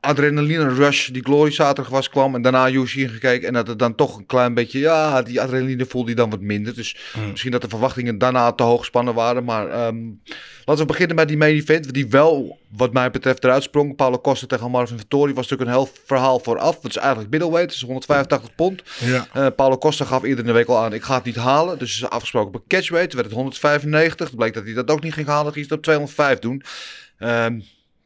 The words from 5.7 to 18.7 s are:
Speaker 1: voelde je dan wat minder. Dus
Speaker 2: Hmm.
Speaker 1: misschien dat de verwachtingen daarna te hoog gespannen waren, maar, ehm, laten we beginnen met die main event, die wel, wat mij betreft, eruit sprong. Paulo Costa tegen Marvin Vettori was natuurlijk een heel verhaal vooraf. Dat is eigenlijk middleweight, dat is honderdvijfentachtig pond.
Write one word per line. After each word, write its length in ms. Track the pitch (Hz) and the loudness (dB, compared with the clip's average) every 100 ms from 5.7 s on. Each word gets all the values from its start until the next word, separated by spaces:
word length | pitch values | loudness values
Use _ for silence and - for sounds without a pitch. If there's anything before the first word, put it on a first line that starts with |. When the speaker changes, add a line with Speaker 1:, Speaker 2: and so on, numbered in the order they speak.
| 131 127 | -4 -4
Speaker 1:
voelde 240 | 123 117 | -4 -4
je 60 | 117 | 0
dan 140 | 117 | 0
wat 100 | 104 | 0
minder. 340 | 101 104 104 | -4 -4 -4
Dus 220 | 117 110 - - | -8 -10 -12 -12
Speaker 2:
Hmm. 180 | - 107 | -8 -8
Speaker 1:
misschien 200 | 101 127 | -6 -4
dat 120 | 123 | -4
de 60 | 117 | -4
verwachtingen 500 | 113 127 127 120 107 | -2 -2 -2 -4 0
daarna 340 | 127 127 120 | 2 4 2
te 100 | 117 | 4
hoog 160 | 117 120 | 4 4
gespannen 360 | - 123 123 | 2 0 0
waren, 300 | 117 117 123 | 0 0 0
maar, 240 | 120 110 95 | -2 -4 -4
ehm, 280 | 98 117 113 113 101 - - - - | -2 -4 -4 -12 -16 -18 -20 -20 -14
laten 180 | - 151 | -2 0
we 40 | 151 | 0
beginnen 300 | 151 180 143 | 0 0 2
met 120 | 160 | 2
die 80 | 151 | 4
main 180 | 151 | 4
event, 400 | 151 151 160 143 | 4 2 0 2
die 120 | 131 127 | -4 2
wel, 500 | 131 156 151 117 - _ | 6 6 4 -2 -10 _
wat 240 | 104 123 | -2 0
mij 180 | 123 127 | 2 0
betreft, 340 | 131 - 127 | 0 0 2
eruit 180 | 127 131 | 4 2
sprong. 340 | 135 147 147 135 | 2 0 0 2
Paulo 240 | 131 123 | 0 2
Costa 260 | - 131 127 | -2 -2 -2
tegen 240 | 123 120 | -6 -2
Marvin 260 | 123 123 117 | -2 -2 -6
Vettori 340 | 104 143 143 | -4 0 0
was 160 | 131 127 | 0 -4
natuurlijk 300 | 131 123 123 | -4 0 0
een 40 | |
heel 80 | 135 - | 0 -6
verhaal 340 | _ 135 131 127 | _ 0 2 2
vooraf. 420 | - 113 156 - | 0 0 0 -2
Dat 100 | 127 | -6
is 60 | - | -2
eigenlijk 340 | 139 117 104 | 0 0 -2
middleweight, 380 | 151 170 165 175 | -2 0 0 0
dat 80 | - | -4
is 60 | |
honderdvijfentachtig 720 | 123 131 - 143 135 139 113 | -10 -10 0 0 2 -2 -4
pond. 280 | - 170 | -2 -2